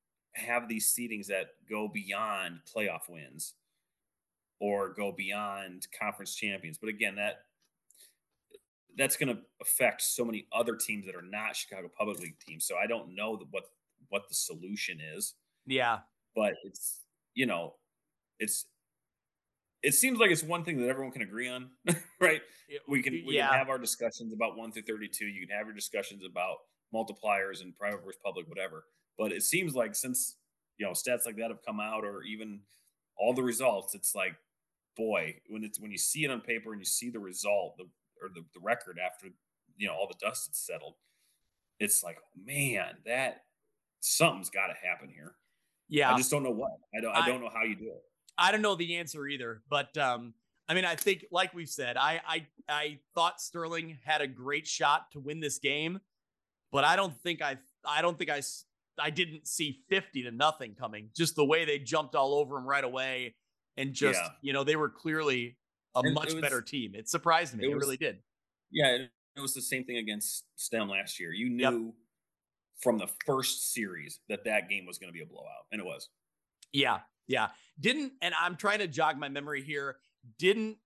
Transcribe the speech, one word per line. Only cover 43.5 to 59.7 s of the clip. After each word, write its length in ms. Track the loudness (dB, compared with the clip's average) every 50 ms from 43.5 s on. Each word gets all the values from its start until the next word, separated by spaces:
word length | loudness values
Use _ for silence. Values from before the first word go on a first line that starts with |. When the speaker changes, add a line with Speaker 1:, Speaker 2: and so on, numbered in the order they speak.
| _ _ _ _ _ _ _ _ _ -4
Speaker 1:
something's 500 | 0 2 4 6 6 6 4 2 -6 -6
gotta 240 | -2 -2 -2 -2 -2 -4
happen 280 | -4 -4 -4 -4 -8 -16
here. 260 | -18 -18 -20 -20 -20 _ _ _ _ _ _ _ _ _ _ 0
Speaker 2:
Yeah. 240 | 4 4 6 6 6
Speaker 1:
I 40 |
just 140 | 6 4 4
don't 100 | 2 2 2
know 80 | 0
what. 200 | -2 -2 -2 -4 -6 -8 _ _ -6
I 40 | -4
don't, 140 | -2 2 4
I 40 | 4
Speaker 2:
I 80 | 4
Speaker 1:
don't 140 | 4 4 0
know 80 | -2 -4 -2
how 100 | -2 -2
you 120 | -2 -2
do 140 | -4 -8 -10
it. 120 | -12 -12 -16 _ _ _ _ _ 2
Speaker 2:
I 160 | 4 6 6
don't 120 | 6 6 4
know 100 | 4 2
the 220 | 2 0 -2 -2
answer 320 | -4 -4 -6 -8 -8 -6
either, 340 | -4 -4 -4 -4 -6 -8 -10 -6 0
but, 260 | 0 0 0 0 0
um, 380 | 2 4 4 2 2 -2 -10 -16 _ _ _ _ _ _
I 60 | 0 2
mean, 120 | 2 2
I 100 | 2 2
think, 300 | 2 4 4 4 2 2 0
like 240 | 2 2 2 2 0
we've 160 | -6 -8 -6
said, 280 | -4 -4 -2 0 2
I, 220 | 4 4 4 4 2 0
I, 220 | -2 -2 -2 -4 -6 _ -12 -4
I 320 | -2 -2 0 0 -2 -4 -8 _ _ 2
thought 260 | 4 4 4 2 0
Sterling 600 | -8 -8 -6 -6 -4 -4 -4 -4 -6 -6 -10 -6 0
had 180 | 2 2 2
a 60 | 2
great 380 | 0 -4 -6 -6 -4 -2 -2 -2
shot 460 | -2 -2 2 4 6 6 4 2 -2
to 80 | -14 -10
win 200 | -8 -6 -6 -4
this 200 | -4 -4 -2 0
game, 400 | 0 2 2 2 0 -2 -2 -4 -8 _ _ _ _ _ _ _ _ _ _ _ _ _
but 120 | 2 6 6
I 120 | 6 6
don't 200 | 6 4 2 0 -4
think 220 | -4 -4 -2 0 -2
I, 140 | -2 -4 -4 -10 _ _ _ -4
I 160 | -2 2 4
don't 160 | 4 2 2
think 140 | 0 0 -2
I 80 | -2 -2
s-, 260 | -2 -4 -8 -10 -14 _ _ _ _ _ _
I 120 | -2 -2 0
didn't 360 | 2 0 0 0 -2 -10 -8
see 360 | -6 -4 -2 -2 -2